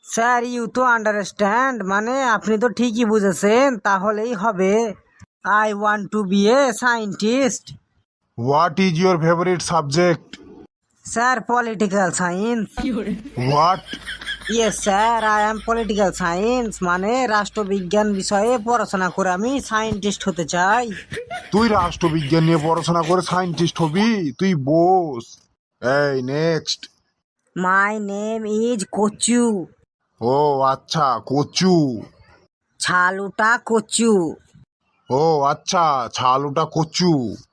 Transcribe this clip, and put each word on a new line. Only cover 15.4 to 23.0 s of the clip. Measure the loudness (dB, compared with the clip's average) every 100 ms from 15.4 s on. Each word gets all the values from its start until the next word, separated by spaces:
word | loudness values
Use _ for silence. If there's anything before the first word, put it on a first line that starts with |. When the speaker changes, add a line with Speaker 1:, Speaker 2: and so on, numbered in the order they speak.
| 0
Speaker 1:
am | -2
political | -4 -4 -2 0 0
science, | 0 -4 0 0 0 -2 -4
মানে | -2 0 0 0 0
রাষ্ট্রবিজ্ঞান | 0 -2 -6 -4 -4 0 0 2
বিষয়ে | -2 -2 0 2 0
পড়াশোনা | 0 0 0 -2 -2
করে | -2 -2
আমি | 0 -2 -4
সায়েন্টিস্ট | -2 -4 -2 -4 -4 -4 -4
হতে | -4
চাই। | -4 0 2 2 0 -10 -12 -14 -12 -14 -2
Speaker 2:
তুই | 2 4
রাষ্ট্রবিজ্ঞান | 2 0 -2 -2 0 2 2
নিয়ে | 4 2
পড়াশোনা | 2 0 0 0